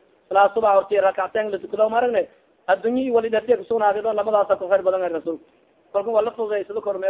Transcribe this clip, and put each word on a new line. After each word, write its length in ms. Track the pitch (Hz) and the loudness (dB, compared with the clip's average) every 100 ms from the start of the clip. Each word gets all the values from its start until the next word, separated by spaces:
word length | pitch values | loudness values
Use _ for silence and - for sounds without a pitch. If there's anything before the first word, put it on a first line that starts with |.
| _ _ _ | _ _ _
Salaad 260 | 196 202 | 2 4
subax 220 | 226 220 196 | 2 2 2
hortii 240 | 190 202 | 2 0
rakacteen 500 | 190 190 185 220 214 | 0 0 -4 -4 -4
la 80 | 196 | -6
tukado 300 | - 208 214 | -8 -2 0
ma 80 | 226 | 2
aragne. 260 | 247 220 165 _ _ _ - | 0 -2 -4 _ _ _ -2
Addunya 360 | 190 220 254 | -2 0 -2
iyo 100 | 262 | 0
wali 160 | 233 226 | 0 0
dadkiya 280 | 214 220 226 | -4 0 0
ka 60 | |
sugnaaday 380 | 190 233 208 202 | 0 0 0 0
dhan, 140 | 214 208 | -2 -2
lamadaas 440 | 208 214 202 196 | 0 0 2 0
ku 80 | 180 | 2
khayr 160 | 196 | 0
badan, 200 | 185 185 | 4 2
ari 100 | 175 | 0
Rasuulka. 300 | 165 170 160 - _ _ _ _ | -4 -6 -8 -12 _ _ _ _
Kolkan 180 | 202 202 | -4 0
waa 100 | 226 | 0
la 100 | 220 | 0
fududeeyay, 360 | 233 214 208 190 | -4 -4 -4 -4
sida 140 | 214 | -6
kor 160 | 208 190 | -6 -4
ma 80 | 190 | -4